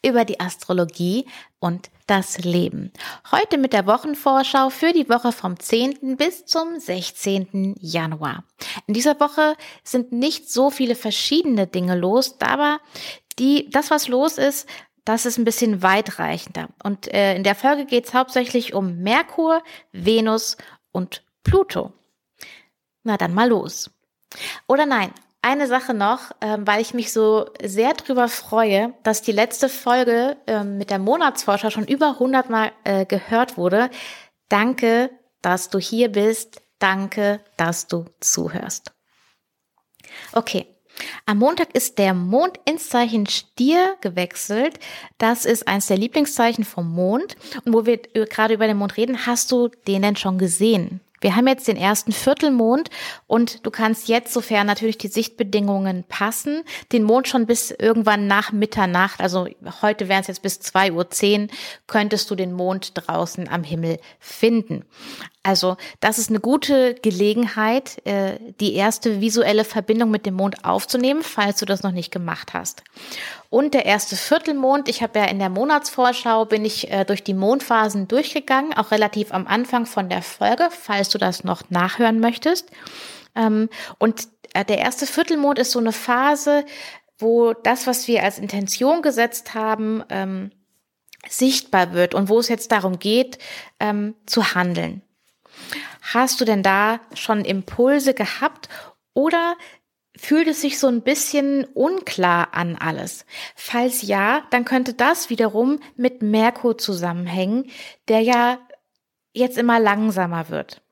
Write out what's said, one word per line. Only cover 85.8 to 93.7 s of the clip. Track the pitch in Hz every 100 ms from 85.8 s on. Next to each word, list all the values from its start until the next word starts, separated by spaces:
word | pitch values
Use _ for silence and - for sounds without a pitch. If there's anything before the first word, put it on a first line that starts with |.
| 226
Phase, | 220 - 247 269 294 285 294 285 - - - _ _
wo | 220 233 233
das, | 226 - 254 254
was | 247 -
wir | 226
als | 190 202
Intention | 208 196 196 - 254 330
gesetzt | 302 240 233 233 - 226
haben, | 220 220 214 220 -
ähm, | 190 190 190 196 _ _ _ _ _ _ - -
sichtbar | - 262 262 - 190 175
wird | 175 180
und | 185 196
wo | 220
es | 233
jetzt | 226 -
darum | 220 190 180
geht, | 202 226 254 - - - -